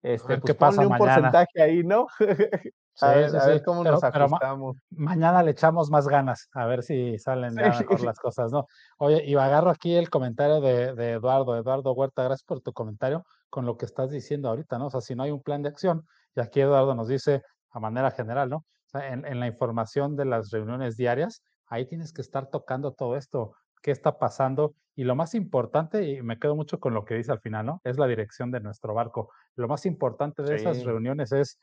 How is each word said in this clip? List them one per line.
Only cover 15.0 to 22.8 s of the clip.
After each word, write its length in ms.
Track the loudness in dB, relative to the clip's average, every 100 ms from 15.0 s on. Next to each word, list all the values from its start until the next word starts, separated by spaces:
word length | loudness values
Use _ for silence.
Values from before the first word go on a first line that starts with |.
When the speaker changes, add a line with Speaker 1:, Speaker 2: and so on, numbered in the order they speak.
Speaker 2:
si 140 | -8 -6
no 80 |
hay 60 | -6
un 100 | -6
plan 200 | -6 -6
de 60 | -6
acción, 360 | -2 -2 -2 -6 _ _ -6
y 40 |
aquí 200 | -2 2
Eduardo 340 | 4 4 4
nos 140 | 0 -2
dice 340 | -2 0 -2 _ _ _
a 100 | -10
manera 300 | -6 -2 -2
general, 360 | -2 -6 -4 -2
¿no? 80 | -6
O 60 | _ _ _
sea, 180 | -10 -8
en, 140 | -10 -8
en 140 | -6
la 80 | -6
información 680 | -4 -4 -2 -4 -4 -4 -4
de 80 | -2
las 240 | -2 -2
reuniones 460 | -6 -6 -6 -6 -2
diarias, 460 | -2 0 -4 -8 _ _ _
ahí 200 | -8 -8
tienes 260 | -10 -12
que 100 | -14
estar 260 | -10 -10 -8
tocando 420 | -10 -6 -6